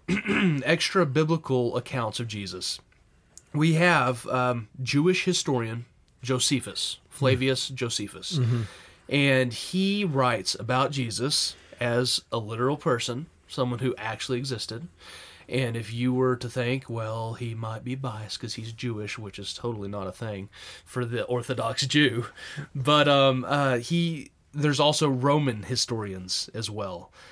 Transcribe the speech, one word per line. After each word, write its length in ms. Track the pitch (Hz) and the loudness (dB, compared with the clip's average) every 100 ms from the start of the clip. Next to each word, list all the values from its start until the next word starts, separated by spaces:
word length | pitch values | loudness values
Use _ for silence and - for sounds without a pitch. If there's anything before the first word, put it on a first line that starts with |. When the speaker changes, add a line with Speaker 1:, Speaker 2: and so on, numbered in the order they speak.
| - | -4
Speaker 1:
<clears throat> 540 | 190 202 220 185 139 | -2 2 4 4 4
extra 400 | 123 165 - 196 | 2 2 2 2
biblical 720 | 156 143 156 165 - 127 120 123 | 2 2 2 0 0 2 2 -2
accounts 420 | - 131 110 - | -4 -4 -2 -4
of 80 | 113 | -6
Jesus. 520 | 107 95 90 - - - _ _ _ _ - _ | -6 -8 -6 -6 -8 -12 _ _ _ _ -20 _
We 220 | 147 160 | 2 4
have, 520 | 160 175 156 127 120 - | 6 6 6 4 0 -2
um, 400 | 127 123 120 107 - | 0 2 0 -4 -8
Jewish 420 | 123 143 175 180 | 0 2 4 2
historian 600 | 180 170 - 127 113 117 120 _ _ _ | 2 0 2 0 0 -6 -10 _ _ _
Josephus, 760 | 123 127 - 131 101 - - - _ | -2 0 2 0 -2 -4 -4 -6 _
Flavius 600 | - 131 127 131 127 - | 0 2 4 2 0 -2
Speaker 2:
Mm. 40 | |
Speaker 1:
Josephus. 640 | 127 117 - 101 - - 156 | -4 -4 -4 -6 -10 -4 2
Speaker 2:
Mm-hmm. 240 | 117 120 110 - - - - | 2 2 -2 -10 -20 -18 -2
Speaker 1:
And 440 | 143 139 131 123 | 2 4 4 2
he 520 | 117 - 185 196 208 | -2 -4 0 0 2
writes 500 | 185 135 123 110 - - | 0 2 2 2 -2 -4
about 320 | 113 127 139 | 0 2 2
Jesus 640 | 135 113 98 139 - - - - - | 0 -4 -2 0 0 -2 -6 -14 -4
as 420 | 123 120 127 - - | 0 2 2 0 -2
a 60 | 120 | -6
literal 380 | 107 113 131 147 | -4 -2 0 0
person, 500 | 165 117 127 123 165 _ - | 0 0 -2 -6 -8 _ -8
someone 300 | - 123 120 | -2 -2 0
who 160 | 127 - | -2 -2
actually 420 | 110 110 - 123 | -6 -6 -4 -4
existed. 500 | 135 110 - 113 175 - - - - - - | -4 -6 -6 -10 -12 -16 -20 -20 -20 -20 -4
And 280 | 127 120 113 | -2 0 -2
if 160 | 104 | -6
you 200 | 117 127 | -2 0
were 220 | 127 127 | 2 2
to 160 | 123 120 | 0 -4
think, 400 | 127 120 131 - | -2 -2 -2 -4
"Well, 440 | 117 110 110 113 | -6 -6 -6 -6
he 200 | 113 117 | -6 -8
might 300 | 113 110 113 | -6 -8 -8
be 100 | 123 | -6
biased 460 | 135 131 110 107 - | -6 -6 -6 -8 -8
'cause 140 | 117 | -8
he's 180 | - 113 | -8 -10
Jewish," 440 | 113 123 107 104 - | -6 -6 -4 -6 -8
which 220 | 104 101 | -10 -10
is 160 | 98 | -10
totally 340 | - 120 107 101 | -6 -6 -4 -6
not 200 | 101 95 | -6 -6
a 40 | |
thing 360 | - 113 98 98 - - - | -6 -8 -8 -10 -14 -18 -18
for 200 | - 127 | -8 -4
the 180 | 120 117 | -2 -2
Orthodox 640 | 101 123 117 120 113 117 135 | -2 -2 -2 -2 -2 -2 2
Jew. 400 | 147 139 117 - - - 147 143 | 4 4 2 -4 -8 -14 -12 -10
But, 320 | 139 127 147 143 | -2 4 6 8
um, 380 | 139 135 131 101 | 8 6 4 2
uh, 320 | 143 135 123 | 2 2 0
he, 540 | 120 170 170 151 - _ _ | 0 0 0 -2 -10 _ _
there's 280 | 147 147 139 | 0 2 4
also 280 | 147 151 151 | 4 4 2
Roman 540 | 127 139 151 139 107 | 4 4 4 2 -2
historians 880 | 98 123 - 113 101 92 90 - - | -2 -2 -2 -2 -4 -6 -6 -6 -4
as 160 | 107 104 | -6 -6
well. 440 | 104 98 87 - - - | -6 -6 -8 -14 -20 -20